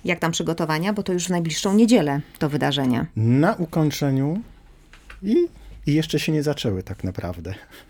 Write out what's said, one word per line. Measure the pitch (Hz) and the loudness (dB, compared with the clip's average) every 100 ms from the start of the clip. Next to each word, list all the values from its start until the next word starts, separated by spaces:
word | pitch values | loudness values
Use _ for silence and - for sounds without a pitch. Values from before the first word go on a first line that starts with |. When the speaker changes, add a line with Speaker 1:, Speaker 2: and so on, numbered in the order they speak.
Speaker 1:
Jak | 180 175 | -2 -2
tam | 165 | -2
przygotowania? | 160 165 160 165 156 185 | 0 -2 0 -2 -2 -2
Bo | 208 | -2
to | 196 | -2
już | 180 175 | -2 0
w | |
najbliższą | 175 165 156 196 | -2 -2 -2 2
niedzielę | 202 226 233 147 143 - - | 4 6 6 4 -2 -6 -4
to | 156 | -2
wydarzenie. | 143 139 139 135 117 156 - | 0 0 0 0 0 -2 0
Speaker 2:
Na | 113 131 165 | 2 4 4
ukończeniu | 220 165 160 156 - 143 135 139 185 - - - - - - - - | 0 -2 0 0 0 0 0 0 -4 -8 -20 -20 -20 -20 -20 -20 -10
i, | 196 294 349 - - - - | 0 2 0 -4 -20 -8 0
i | |
jeszcze | 147 160 147 | 0 0 -2
się | - | 0
nie | 156 | 0
zaczęły | 147 139 123 92 | 0 -2 -2 -4
tak | - 98 | -6 -6
naprawdę. | 95 - 87 85 85 98 - - | -6 -6 -8 -8 -10 -12 -14 -20